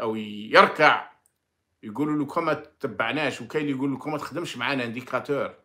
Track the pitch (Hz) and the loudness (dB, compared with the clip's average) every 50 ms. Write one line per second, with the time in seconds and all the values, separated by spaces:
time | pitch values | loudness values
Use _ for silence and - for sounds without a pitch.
0 | 117 113 113 110 107 107 104 104 107 110 131 170 202 196 - - 151 143 120 - | -4 -4 -4 -4 -6 -8 -8 -10 -2 4 8 8 8 8 6 6 6 6 6 4
1 | - - - _ _ _ _ _ _ _ _ _ _ _ _ _ - 110 104 120 | 2 -6 -14 _ _ _ _ _ _ _ _ _ _ _ _ _ -14 -8 -4 -2
2 | 147 151 151 151 143 139 - 170 170 160 151 151 - - - _ - 127 107 - | -2 0 0 0 -2 -2 -2 0 0 0 0 -2 -4 -10 -10 _ -8 -6 -4 -2
3 | 117 113 123 151 151 131 - - 123 110 - 156 151 143 139 131 135 143 135 123 | -2 -2 0 0 -2 -2 -2 -4 -8 -6 -4 -2 -2 -2 -2 -2 -2 -2 -2 -4
4 | - 147 156 143 - - 127 160 175 - - 123 117 127 143 131 120 117 110 123 | -4 -6 -6 -6 -6 -8 -8 -8 -8 -8 -6 -4 -4 -2 -2 -2 -2 -4 -6 -8
5 | 127 - - 123 120 - 143 135 107 87 - - | -8 -6 -4 -4 -2 -2 -2 -2 -2 -4 -8 -12